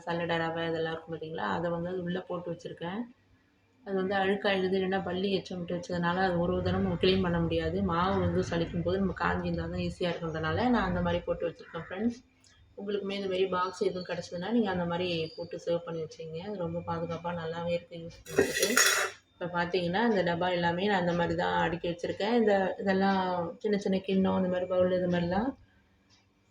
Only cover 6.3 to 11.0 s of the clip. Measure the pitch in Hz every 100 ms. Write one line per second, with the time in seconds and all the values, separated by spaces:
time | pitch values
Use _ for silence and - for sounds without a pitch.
6.3 | 175 175 180 180 190 190 175 185 190 180
7.3 | 170 165 165 160 185 190 170 185 196 175
8.3 | 175 175 170 165 175 170 190 190 - 175
9.3 | 180 175 170 165 180 175 - 175 165 165
10.3 | 160 160 165 247 226 185 180